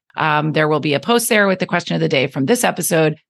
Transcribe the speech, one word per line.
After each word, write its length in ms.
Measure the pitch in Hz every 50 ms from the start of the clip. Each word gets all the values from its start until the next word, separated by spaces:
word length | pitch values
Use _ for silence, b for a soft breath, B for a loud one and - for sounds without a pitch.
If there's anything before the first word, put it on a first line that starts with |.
| _ _ -
Um, 360 | - 147 156 151 151 151 156 139
there 140 | 156 156
will 140 | 151 156 147
be 140 | - 156 139
a 40 | 143
post 280 | - 196 240 240 233 -
there 180 | 233 214 202
with 140 | 196 185 185
the 60 | -
question 280 | - - 175 - - 175
of 60 | 165
the 80 | 160 160
day 180 | 151 139 127
from 200 | 131 - 147 135
this 180 | 156 240 240 214
episode. 520 | 185 - - 165 - 180 160 160 156 156 - _ _